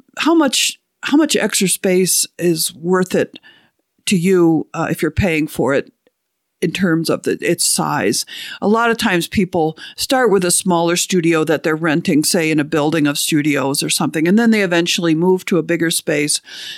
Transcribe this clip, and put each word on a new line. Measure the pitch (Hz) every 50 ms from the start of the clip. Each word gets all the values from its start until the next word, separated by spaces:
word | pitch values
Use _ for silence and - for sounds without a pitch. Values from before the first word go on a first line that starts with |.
| _ _ - -
how | - 302 339
much, | 330 294 254 - - - - - - _ _ _ _
how | - - 269
much | 302 311 - -
extra | - - 208 - - 202
space | 175 - - - 196 180 185 185 170 - - - - _
is | - 170 175 165 160 160 - -
worth | - 160 175 185 180 185 - -
it | 165 123 - - - _ - - _ _ _ _ _ _ _ _ _ _
to | - 208
you, | 175 165 190 190 180 170 165 160 147 - _ -
uh, | 165 165 -
if | 175 -
you're | - 156
paying | - - 208 180 160 151 156
for | 147 - - 135 131 139
it | 131 - - _ _ _ _ _ _ _ _ _ _ _ _ _ _
in | - 165
terms | - 180 196 175 160 165 160 -
of | - - -
the, | - 92 -
its | - - 175 - -
size? | - - - 156 151 147 143 95 101 - - - - - - - - - -
A | -
lot | 196 214 226 233 233
of | 226
times | 226 226 220 180 170 165
people | - - 220 185 175 - 175 156 160 160 - - - -
start | - - - 269 262 254 214
with | 190 196 180
a | 175
smaller | - - - 190 175 165 170 170 175
studio | 170 - - 185 180 160 165 165 156 156
that | 160 156 135 -
they're | 156 156
renting, | 156 165 165 143 170 170 190 156 151 151
say, | - - 180 160 156
in | 156 147
a | 143
building | 151 165 151 143 156 160 165 147
of | 147 143
studios | - - - 165 147 143 151 139 139 135 135 139 -
or | - 147
something, | - - 170 - - 165 151
and | 175 202
then | 226 240 226
they | 220 214
eventually | 196 175 175 170 170 170 - - 170 165 156
move | 156 170 185 185 185 -
to | - 202
a | 165 156
bigger | 160 170 160 170 165
space | 160 - - - 156 147 147 151 - - - - - - - - -